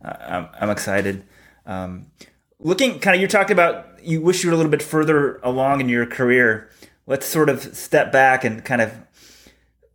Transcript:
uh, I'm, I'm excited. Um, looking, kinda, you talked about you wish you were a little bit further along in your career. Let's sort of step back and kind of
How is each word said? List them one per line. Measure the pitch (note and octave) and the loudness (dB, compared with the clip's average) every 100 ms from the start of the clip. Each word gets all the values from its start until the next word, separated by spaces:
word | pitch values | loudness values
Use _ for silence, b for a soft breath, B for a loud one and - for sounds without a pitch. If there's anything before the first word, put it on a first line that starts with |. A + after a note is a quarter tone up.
uh, | - - | -16 -16
I'm, | C2 F2 E2 - | -10 -10 -10 -6
I'm | G#2 | -4
excited. | G2+ G#2 G2 G2 F#2+ - b b b - | -4 -4 -2 -2 -6 -10 b b b -14
Um, | F#2+ F#2 F#2 - _ b b b _ | -10 -10 -12 -18 _ b b b _
looking, | D#3 F#3+ C4 - | -4 0 0 0
kinda, | G3 F#3 | 0 2
you | F#3+ | 2
talked | G#3 G3 | 0 2
about | F#3 E3+ - - - | 2 2 0 -10 -14
you | - D#3+ | -6 -2
wish | E3 F3+ | 0 0
you | F3+ | 2
were | |
a | E3 | 2
little | D#3+ | 2
bit | D3 | 0
further | - D#3 D#3 D3+ C#3 - | -2 0 2 2 2 -2
along | B2 B2+ C3+ C#3 | -4 0 0 0
in | B2+ | 0
your | A#2+ A#2 | 0 -2
career. | - B2 B2+ A#2+ G#2+ - b b b - | -2 2 4 4 0 -6 b b b -6
Let's | C3+ - | -6 -2
sort | D#3+ D3 | 0 0
of | B2+ - - | 0 -4 -14
step | - D3+ - | 0 0 2
back | C3+ C3 C3 | 4 4 4
and | A#2+ A2 | 0 -6
kind | - B2 | -4 -2
of | A2 - - _ b b b b b b _ | -2 -4 -20 _ b b b b b b _